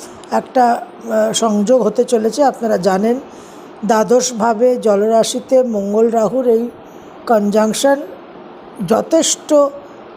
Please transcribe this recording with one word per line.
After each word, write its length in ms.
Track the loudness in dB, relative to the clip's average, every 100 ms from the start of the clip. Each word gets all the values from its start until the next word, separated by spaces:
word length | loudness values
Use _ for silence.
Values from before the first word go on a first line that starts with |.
| -20 -20 -6
একটা, 400 | -6 -2 0 2
আহ, 640 | 0 -6 -14 -6 -2 -2
সংযোগ 480 | 0 -2 0 2 2
হতে 220 | 2 -2
চলেছে। 400 | 0 0 0 0
আপনারা 340 | 0 0 -4 -2
জানেন, 420 | 0 0 0 -2 -6 -20 -20 -20 -20 -8 0
দ্বাদশভাবে 920 | 0 2 2 0 -2 -2 2 0 0
জলরাশিতে 840 | 0 2 2 2 0 -2 0 2
মঙ্গল 460 | 2 -2 -2 0 0
রাহুর 380 | 0 -2 0 0
এই 220 | 0 -2 -10 -20 -20 -20 -10 0
কনজাংশন 760 | 0 2 0 0 0 0 0 -4 -16 -20 -20 -20 -20 -18 -8 -2
যথেষ্ট 680 | -2 0 0 0 -4 0 2 2 -2 -20 -20 -20